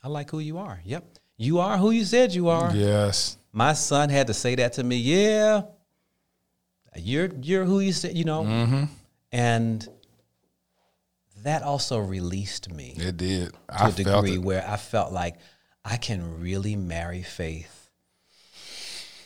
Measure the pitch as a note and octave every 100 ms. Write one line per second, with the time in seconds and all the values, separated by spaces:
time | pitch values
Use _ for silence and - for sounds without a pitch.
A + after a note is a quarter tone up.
0 | C3 D3+ C#3+ D#3 D3+ E3 G3+ F2 E2+ C#3+
1 | - _ _ - A#2 E3+ F3+ G#3 G3+ A3+
2 | G3 A#3+ B3 F3+ F3 E3 E3+ G2+ G2+ G#2
3 | G#2 G2 - - _ G#2+ B2+ D3+ - C#3+
4 | D3 C#3 B2+ G#2 B2 B2 A#2+ B2+ B2 B2
5 | A#2+ F3 G#3 G#3+ G#3+ G#3+ G#3 - _ _
6 | _ _ _ _ _ _ _ _ _ -
7 | E2+ C#3 F3+ D#3 C3+ F#3+ F#3 G3 G3 E3+
8 | F3 E3+ D#3+ D#3 G#2 A2+ A#2 C3+ D3 -
9 | _ _ _ B2 A#2+ A#2 A2+ A2 - -
10 | _ _ _ _ _ _ _ _ _ _
11 | _ _ _ G2+ A#2 D#3 C3+ C#3+ - A#2
12 | G2 F#2+ F2 F#2+ G2 - - D#2+ B1 D#2+
13 | F2+ E2+ F2+ F#2+ F2 - - G2 A2 F#2
14 | G2 G2+ G2+ F#2 F#2 F#2 F#2 G#2 - A2
15 | F#2+ F#2 F2 E2+ - _ _ _ - A#2
16 | - G2 E2+ E2 F2 G2 G2 G#2 F2+ E2
17 | E2+ F2+ F2+ - E2 D#2+ E2 - _ _
18 | _ _ _ _ _ - - - - -
19 | - -